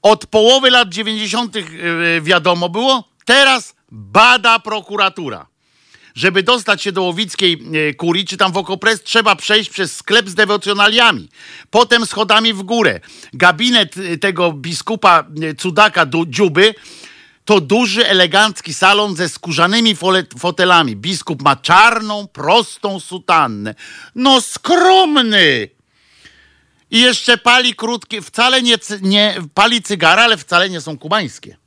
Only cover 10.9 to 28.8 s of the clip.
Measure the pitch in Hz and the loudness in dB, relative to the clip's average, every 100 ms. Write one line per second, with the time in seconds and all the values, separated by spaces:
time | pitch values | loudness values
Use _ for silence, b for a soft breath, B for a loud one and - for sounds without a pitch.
10.9 | 226 233 143 85 B B B B 214 240 | 4 2 0 -8 B B B B 0 2
11.9 | 233 226 - 208 214 226 202 190 233 185 | 0 0 -4 0 2 0 -4 -4 0 0
12.9 | 92 B B B 127 180 160 247 240 185 | -2 B B B 0 0 2 0 0 -2
13.9 | 180 185 165 196 180 175 147 147 165 - | -6 -8 -4 -4 -2 -4 -4 -10 -10 -8
14.9 | 220 196 170 151 151 160 151 185 165 208 | 0 4 4 2 -8 -8 -6 -4 2 2
15.9 | 175 151 165 165 131 196 151 208 220 B | 2 -2 -2 -4 0 0 4 2 0 B
16.9 | B B B B B - 208 143 214 240 | B B B B B 0 0 2 0 0
17.9 | 202 233 190 180 190 214 185 - 151 190 | -2 -2 0 2 2 0 -2 -12 0 2
18.9 | 202 208 165 175 - 175 151 175 220 226 | 2 -2 -4 -6 -6 -8 0 0 2 0
19.9 | 180 185 185 170 123 170 180 185 175 143 | 0 0 0 -2 -6 -6 0 4 4 2
20.9 | 104 135 185 - 151 143 135 - 180 226 | -4 -8 -8 -8 -2 0 0 2 4 6
21.9 | 226 214 208 208 - 143 220 208 - 208 | 2 -6 -8 -10 -8 0 2 0 -6 -6
22.9 | 190 - 180 - 165 139 104 107 107 B | -6 -10 -12 0 2 2 -2 -10 -12 B
23.9 | B B 226 262 262 - - - 349 359 | B B -2 2 2 0 -10 0 2 4
24.9 | 381 359 294 233 208 165 127 101 _ _ | 4 4 0 2 2 2 2 -4 _ _
25.9 | b b b b b b b b b b | b b b b b b b b b b
26.9 | 226 247 233 - 240 247 247 247 - 226 | 0 2 0 0 0 2 2 2 -4 -6
27.9 | 233 - 214 175 - 240 262 240 226 | -6 -8 -12 -10 -2 0 2 0 -2